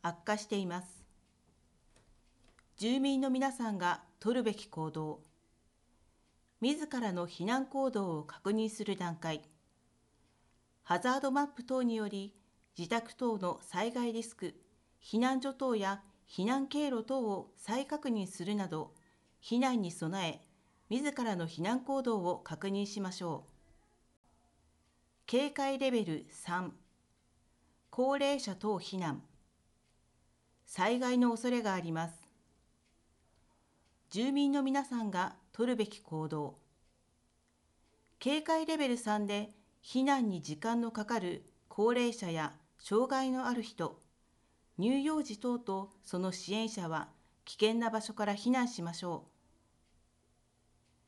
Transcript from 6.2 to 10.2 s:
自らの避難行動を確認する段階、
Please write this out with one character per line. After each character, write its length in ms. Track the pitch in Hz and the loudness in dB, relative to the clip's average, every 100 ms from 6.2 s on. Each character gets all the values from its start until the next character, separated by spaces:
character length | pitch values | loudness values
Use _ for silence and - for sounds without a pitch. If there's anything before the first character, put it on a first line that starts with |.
| _ _ _ - | _ _ _ -2
自 260 | 233 302 302 | 0 0 -2
ら 220 | 254 226 | -2 -2
の 160 | 180 175 | -2 -4
避 160 | - | -4
難 220 | 180 254 269 | 0 0 0
行 260 | 269 269 | 0 0
動 280 | 214 190 156 | 0 -2 -2
を 40 | |
確 280 | 151 - 196 | -6 -6 -2
認 180 | 214 220 | 0 0
す 160 | 220 202 | -2 -4
る 100 | 185 | -2
段 200 | 180 165 | -4 -4
階、 240 | 165 156 - _ _ _ _ _ _ _ | -4 -6 -8 _ _ _ _ _ _ _